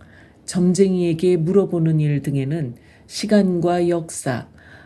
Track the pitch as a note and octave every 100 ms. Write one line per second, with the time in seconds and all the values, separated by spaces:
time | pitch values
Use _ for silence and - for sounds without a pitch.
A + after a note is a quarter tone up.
0 | - - - - - F#3+ F3+ F3+ G3 F#3
1 | F3 E3 F3+ F3+ D#3+ G3 F#3 F3 D#3+ D#3+
2 | D3+ C#3+ D3+ C#3 C3 E3 C3 A#2 - -
3 | - - G#3 G#3 F#3+ F3 E3+ F3 F3 E3+
4 | E3 - C#3+ A#2+ - - - -